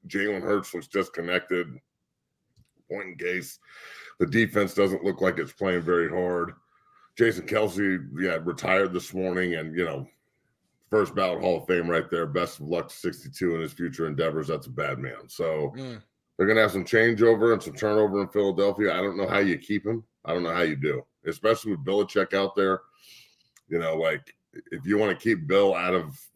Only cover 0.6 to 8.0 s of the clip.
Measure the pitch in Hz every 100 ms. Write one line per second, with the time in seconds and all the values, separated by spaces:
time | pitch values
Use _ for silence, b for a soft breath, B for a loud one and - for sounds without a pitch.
0.6 | 92 87 - 98 90 - 85 90 - 92
1.6 | 82 64 _ _ _ _ _ _ _ _
2.6 | _ _ _ 98 95 87 90 90 - -
3.6 | B B B B B - 85 113 110 104
4.6 | 95 - 98 95 95 90 95 80 73 -
5.6 | 95 90 82 87 82 87 90 87 87 -
6.6 | b b b b b - 113 92 82 107
7.6 | 107 90 98 92